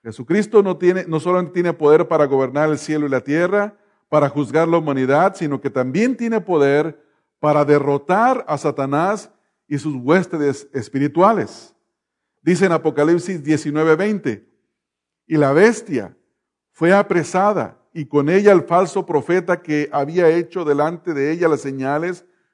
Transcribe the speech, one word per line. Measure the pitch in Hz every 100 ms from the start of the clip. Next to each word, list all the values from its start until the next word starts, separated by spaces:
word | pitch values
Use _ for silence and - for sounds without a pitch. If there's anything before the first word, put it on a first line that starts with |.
Jesucristo | 117 110 120 202 208 214
no | 196 180
tiene, | 180 185 160
no | 160
solamente | 175 180 170
tiene | 175 175
poder | 165 147 156 165
para | 160 143
gobernar | 135 131 143 156
el | 147
cielo | - 151 147
y |
la | 131
tierra, | 139 156 180 202 208 - _ _ _
para | 151 143
juzgar | 147 123 151 165
la | 170
humanidad, | 156 135 127 147 190 190
sino | 156 139
que | 139
también | 131 127 151 247 247
tiene | 233 220
poder | 185 165 139 147 160 - _ _ _ _
para | 151 151 143
derrotar | 147 143 143 143 190 240 262 -
a | 147
Satanás | 156 143 135 143 180 214 - _ _ _ -
y | 143
sus | 151 131
huestes | 123 180 180 165 143 131 -
espirituales. | 131 - 135 139 120 196 214 101 - - _ _ _ _ _ _ _
Dice | 156 175 190
en |
Apocalipsis | 160 156 131 151 170 175 170
diecinueve | 143 151 151 151 160 156
veinte, | 208 202 143 101 _ _ _ _ _ _ _ _ -
"Y | 156
la | 139
bestia | 147 220 226 - 131 95 - _ _ _ _ _
fue | - 165
apresada, | 196 202 175 147 185 202 190 113 - _
y | 160 143
con | 147 143
ella | 190 202
el | 185
falso | - 175 175 196 180
profeta | 151 127 180 175 175
que | 151 147 147
había | 143 143 175 165
hecho | 170 170 190
delante | 156 143 156 170 175
de | 143 143
ella | 170 165
las | 147
señales | 143 135 131 147 175 175 _ _ _